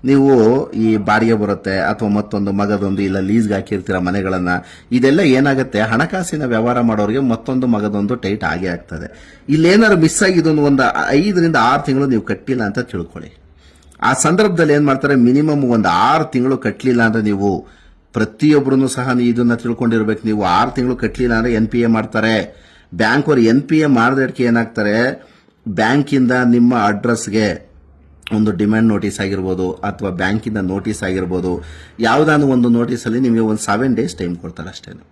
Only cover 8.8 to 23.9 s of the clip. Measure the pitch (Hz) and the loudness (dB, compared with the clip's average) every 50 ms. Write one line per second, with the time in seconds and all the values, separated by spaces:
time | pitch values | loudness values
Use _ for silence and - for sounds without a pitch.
8.8 | - - 85 80 82 - - - - - - - _ - 139 156 160 170 190 208 | -10 -12 -12 -12 -12 -14 -16 -20 -20 -20 -20 -20 _ -2 0 2 4 4 6 6
9.8 | 226 214 208 170 160 160 - - 214 190 185 175 156 160 156 151 147 143 139 135 | 6 4 4 4 2 2 2 2 0 2 2 2 2 2 2 2 2 2 2 2
10.8 | 131 113 - - 73 - 127 143 175 214 196 175 170 170 156 135 113 120 135 143 | 2 0 0 -2 -2 0 0 2 2 2 2 2 2 2 2 2 2 2 2 0
11.8 | 147 - 131 135 143 135 127 110 - - 107 92 - - 131 123 113 101 101 123 | 0 -2 0 0 0 0 0 -2 -2 -4 -8 -8 -4 -6 -4 -2 -2 -4 -4 -6
12.8 | 120 - - 92 85 - - 82 78 - - - - - - _ _ - _ _ | -6 -6 -6 -10 -10 -10 -12 -20 -20 -20 -20 -20 -20 -20 -20 _ _ -20 _ _
13.8 | _ - - _ - 117 131 - - 151 170 180 214 208 180 160 170 151 147 147 | _ -20 -14 _ 0 0 0 2 2 2 4 4 2 2 4 2 2 4 4 4
14.8 | 147 143 135 131 131 143 143 131 120 120 127 143 151 156 147 143 139 123 120 113 | 4 2 0 0 0 2 4 4 4 4 4 4 2 2 0 0 0 2 2 2
15.8 | 101 92 85 90 104 123 143 160 156 151 - 131 123 131 135 123 - 117 95 - | 2 2 2 2 2 2 2 0 0 -2 -2 -2 0 0 -2 -2 -2 -6 -6 -4
16.8 | - 131 123 120 117 113 107 113 107 107 104 98 101 101 95 85 - - - _ | -2 0 2 2 2 2 0 0 0 -2 -2 0 0 0 -2 -2 -6 -12 -20 _
17.8 | _ - _ _ _ _ _ 120 107 110 - - 151 151 151 143 131 131 131 131 | _ -20 _ _ _ _ _ -4 -4 -4 -4 0 0 2 2 2 2 2 0 2
18.8 | 135 127 - - 123 131 123 123 123 120 117 117 123 120 120 113 - 120 120 - | 0 0 -2 -4 -4 -2 0 0 2 0 0 2 2 0 0 -2 -2 -6 -4 -2
19.8 | 127 113 113 113 107 107 110 107 - 110 107 104 101 92 87 95 113 127 - 127 | 0 0 0 0 0 0 -2 -2 -2 -4 -2 0 0 0 2 2 0 0 -2 -4
20.8 | 123 127 127 120 - 110 - - 127 123 117 113 113 123 117 107 113 107 - 120 | -2 -2 -2 -4 -4 -6 -4 -2 -2 0 0 0 0 0 0 0 0 0 0 0
21.8 | 120 117 117 110 107 110 - 110 107 110 113 107 87 - - - - - - - | 2 2 2 0 0 -2 -4 -2 0 2 0 0 -2 -4 -12 -20 -20 -20 -20 -20
22.8 | _ _ - 85 110 110 120 143 139 151 147 131 117 113 117 135 143 - 160 156 | _ _ -4 -2 0 0 2 0 2 2 2 4 4 4 2 2 0 0 0 0
23.8 | 156 147 | 2 2